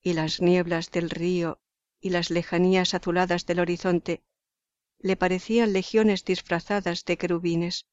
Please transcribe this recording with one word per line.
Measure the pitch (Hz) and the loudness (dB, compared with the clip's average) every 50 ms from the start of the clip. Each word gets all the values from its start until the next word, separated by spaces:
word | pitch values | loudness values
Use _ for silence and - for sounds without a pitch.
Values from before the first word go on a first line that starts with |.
Y | _ 180 175 | _ 0 0
las | 160 156 156 - - | 0 -2 -2 -2 2
nieblas | 180 175 180 180 175 170 175 165 165 - | 4 4 4 4 2 0 -2 -4 -4 -4
del | - 175 170 160 | -4 -4 -4 -4
río | - 165 170 180 180 175 170 160 - _ _ _ _ _ _ _ _ _ | -4 -4 -2 0 0 0 -2 -4 -6 _ _ _ _ _ _ _ _ _
y | - 190 | -4 -2
las | 180 175 175 - | -2 -2 -2 -2
lejanías | 165 175 170 - 180 170 180 185 185 185 180 - - | -2 -4 -2 0 0 2 4 4 4 4 2 0 -2
azuladas | 175 - 185 170 180 185 180 175 175 - | -2 -2 0 0 0 2 0 0 -4 -2
del | - 175 180 | -2 0 0
horizonte | 175 170 175 170 - 185 175 170 - - 170 - _ _ _ _ _ _ _ _ _ _ _ _ _ _ _ | 0 0 -2 -2 0 0 0 0 0 -4 -6 -6 _ _ _ _ _ _ _ _ _ _ _ _ _ _ _
le | _ - 185 190 | _ -2 -2 0
parecían | - 185 180 185 180 - - 220 233 233 214 196 | 0 0 0 0 -2 -2 0 2 2 4 4 2
legiones | 190 185 - - 220 220 214 196 185 - | 0 -2 2 2 4 4 4 2 2 -2
disfrazadas | - 185 - - - 175 170 - - 202 202 185 185 175 175 - | -2 -4 -4 -2 -4 -4 -4 -2 -2 -2 -2 -2 -2 -4 -4 -2
de | - 175 | -4 -2
querubines. | - - 175 175 170 180 170 170 165 170 175 175 - - _ | -2 0 -2 -2 0 0 0 0 0 -2 -2 -6 -8 -10 _